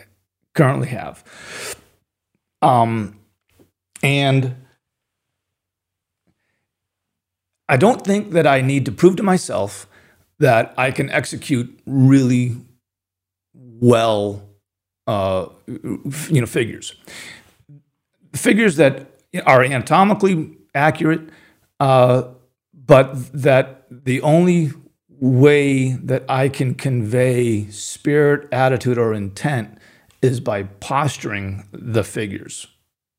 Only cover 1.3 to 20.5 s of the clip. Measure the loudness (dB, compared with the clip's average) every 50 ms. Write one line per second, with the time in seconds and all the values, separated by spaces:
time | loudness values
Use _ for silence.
1.3 | -20 -20 -20 -18 -16 -14 -14 -14 -14 -16 _ _ _ _ _ _ _ _ _ _
2.3 | _ _ _ _ _ _ 0 2 4 2 2 0 0 -4 -6 -8 -12 _ _ _
3.3 | _ _ _ _ _ _ _ _ _ _ _ _ _ -4 -2 -2 0 0 0 2
4.3 | 0 0 -2 -4 -8 -12 -20 _ _ _ _ _ _ _ _ _ _ _ _ _
5.3 | _ _ _ _ _ _ _ _ _ _ _ _ _ _ _ _ _ _ _ _
6.3 | _ _ _ _ _ _ _ _ _ _ _ _ _ _ _ _ _ _ _ _
7.3 | _ _ _ _ _ _ _ 0 2 4 4 4 2 2 -2 -2 -2 -2 -2 -2
8.3 | 0 2 2 4 2 2 0 0 0 -2 -2 -4 0 4 4 4 4 2 0 0
9.3 | 0 0 -2 -4 -6 -6 -6 -6 -8 -16 -20 _ _ _ _ _ _ _ _ _
10.3 | _ _ 2 4 4 2 0 -2 -4 -4 -4 -2 -2 -4 -6 -4 -4 -4 -6 -6
11.3 | -10 -14 -6 -4 -4 -4 -4 -6 -12 _ _ -4 0 4 4 6 6 6 4 2
12.3 | 0 0 -2 -4 -6 -10 -14 _ _ _ _ _ _ _ _ _ _ _ _ _
13.3 | _ _ _ _ _ -20 -20 -20 -8 2 4 4 4 4 4 0 0 0 -2 -4
14.3 | -6 -8 -16 -20 _ _ _ _ _ _ _ _ _ _ _ -6 -4 -2 -2 -2
15.3 | -2 -4 -6 -8 -14 _ _ -16 -16 -14 -10 -10 -10 -10 -10 -12 -12 -12 -10 -6
16.3 | -4 -4 -4 -4 -4 -4 -4 -4 -8 -14 -16 -18 -20 _ _ -20 -20 -20 -20 -20
17.3 | -20 -20 _ _ _ _ _ _ -20 -20 _ _ _ _ _ _ _ _ _ _
18.3 | -14 -2 0 0 2 4 2 2 4 4 2 2 2 -2 -10 -20 _ _ _ _
19.3 | -12 -2 2 4 4 4 4 2 -2 -4 -2 2 2 4 4 4 2 2 2 0
20.3 | 0 0 -4 -8